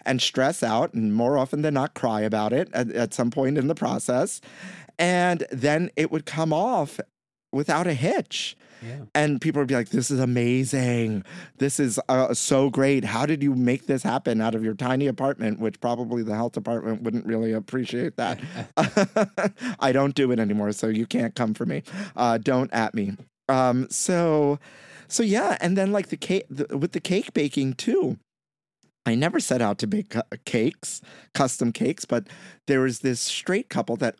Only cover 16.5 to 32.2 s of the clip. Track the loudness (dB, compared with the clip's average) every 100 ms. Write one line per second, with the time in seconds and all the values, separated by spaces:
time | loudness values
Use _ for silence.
16.5 | -4 -4 -4 -4 -4 -2 -4 -2 -2 0
17.5 | -2 -4 -4 -4 -4 -4 -4 -4 -4 -8
18.5 | -10 -6 -2 0 2 2 2 0 0 -4
19.5 | -2 -6 0 2 4 2 2 2 4 2
20.5 | 2 0 -2 0 0 0 -2 -2 -2 -2
21.5 | -2 -2 -4 -6 -10 -8 0 2 2 2
22.5 | 0 0 0 0 -2 -4 -6 -14 _ 0
23.5 | 2 4 2 0 -2 0 2 2 4 2
24.5 | 0 -6 -20 -20 -20 -6 0 2 2 0
25.5 | 0 0 2 2 0 -2 -6 -2 -2 -2
26.5 | -6 -4 -4 -4 -4 -2 -2 -2 -2 0
27.5 | 0 -2 -2 0 2 0 -4 _ _ _
28.5 | _ _ _ _ _ -2 2 2 0 0
29.5 | 2 0 0 -2 -2 -4 -6 -6 -10 -4
30.5 | 0 0 -2 -10 -12 -16 -20 -6 0 0
31.5 | 0 -2 0 -2 -2 -2 -2